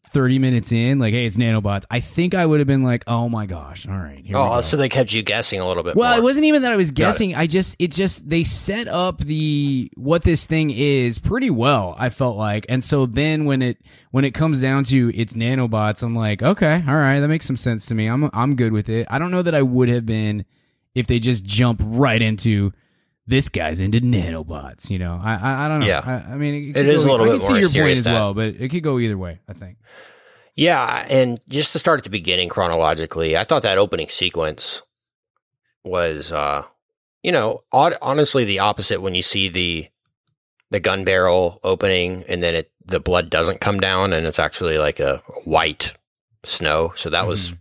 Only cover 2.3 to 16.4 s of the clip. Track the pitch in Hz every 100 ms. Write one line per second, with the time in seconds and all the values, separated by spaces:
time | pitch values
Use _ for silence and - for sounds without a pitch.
2.3 | 185 165 151 139 135 127 120 - 117 120
3.3 | 117 101 85 71 87 - 95 80 69 95
4.3 | 104 123 120 117 147 135 135 120 110 104
5.3 | 107 113 98 92 87 85 190 240 233 240
6.3 | 277 311 302 254 220 170 131 220 208 202
7.3 | 147 165 175 185 - 175 151 190 - 139
8.3 | 165 165 - - 208 233 165 185 175 147
9.3 | 156 156 147 143 135 120 - 135 170 180
10.3 | 165 - 160 156 113 143 139 120 113 -
11.3 | 233 254 123 127 131 92 - 123 - 131
12.3 | 104 107 104 - 127 - 147 127 113 151
13.3 | 156 147 135 127 - _ - _ 131 139
14.3 | 117 160 143 131 135 123 135 120 110 113
15.3 | 113 117 131 120 110 107 104 117 117 110
16.3 | 101